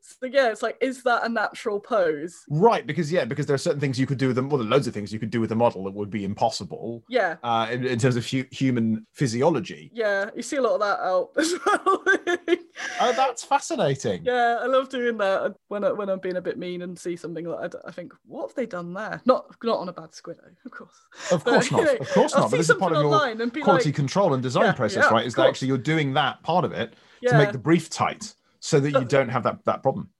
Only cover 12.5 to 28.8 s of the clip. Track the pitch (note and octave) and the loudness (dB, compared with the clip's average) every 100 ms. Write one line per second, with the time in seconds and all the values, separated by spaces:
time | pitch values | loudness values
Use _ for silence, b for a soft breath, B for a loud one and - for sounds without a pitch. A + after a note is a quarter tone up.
12.5 | E4+ - B B B A3 B3 C4+ - - | -4 -4 B B B 0 2 0 -2 -2
13.5 | C#4 - D#4+ E3 C3+ B2 G2 F3 B3 A#3+ | -2 -2 -2 0 0 -2 -2 -2 0 2
14.5 | A#3 B3 C4 C4+ C4+ A#3+ A3+ G3 F#3+ F#3+ | 0 0 0 0 -2 -2 0 0 0 -2
15.5 | G3 _ G#3 G3+ G#3 G3+ F#3+ F#3 F3+ F3 | -8 _ -2 -2 -2 -4 -4 -4 -6 -6
16.5 | - F3+ F3+ F3+ F3 F3+ E3+ - E3 E3+ | -6 -6 -8 -10 -10 -8 -8 -8 -10 -8
17.5 | D3+ E3+ - - F3 E3+ - _ D#3+ - | -8 -8 -10 -16 -14 -16 -18 _ -12 -10
18.5 | - A#3+ F3+ F3 F3+ G#3+ E3+ - E3+ - | -6 -6 -6 -8 -10 -8 -6 0 0 0
19.5 | - A3+ A3+ F3+ E3+ D#3+ - - E3+ - | -10 -4 -4 -4 -12 -18 -20 -18 -18 -18
20.5 | F3+ - - - _ _ B B F3 - | _ -20 -20 -20 _ _ B B 0 4
21.5 | A#3+ A#3+ - D#4 C4 - C#5 D#4 - G#2+ | 2 4 2 2 2 2 2 4 4 2
22.5 | B4+ D#3 - F#3 D#3+ D3 D3 F#3 A3 A#3+ | 2 4 4 4 2 4 4 2 -2 -4
23.5 | D#4 C#4 F3+ D#3 C#3+ C#3 F3+ G3 C3+ B2+ | -2 4 4 4 0 0 2 2 2 0
24.5 | C3 G#3+ - A2+ A2+ - A2+ A#2+ A#2 C3 | 2 2 2 0 2 4 4 2 4 4
25.5 | C3 C3 C3+ A#2 D#3+ C#3+ C3+ C#3 G#2+ - | 4 0 -2 2 0 2 2 0 -2 0
26.5 | E3+ C3 E2 A2+ - b b B3 D3 C#3+ | 0 2 -2 -6 -8 b b 2 4 4
27.5 | C3+ A2 E3+ - - F2 - - - _ | 2 2 2 2 -2 -2 -2 -12 -16 _
28.5 | _ - D#3 | _ 0 2